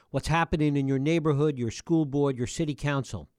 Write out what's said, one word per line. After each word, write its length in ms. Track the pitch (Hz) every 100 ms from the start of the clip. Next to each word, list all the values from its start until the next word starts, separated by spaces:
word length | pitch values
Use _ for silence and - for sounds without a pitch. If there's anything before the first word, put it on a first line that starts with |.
| _
What's 180 | 139 -
happening 480 | 165 165 165 151 143
in 100 | 135
your 140 | 135
neighborhood, 580 | 143 170 156 139 151 135
your 140 | 113
school 320 | - - 165
board, 340 | 151 143 143 127
your 80 | 120
city 300 | - 156 139
council 540 | 143 139 - 98 73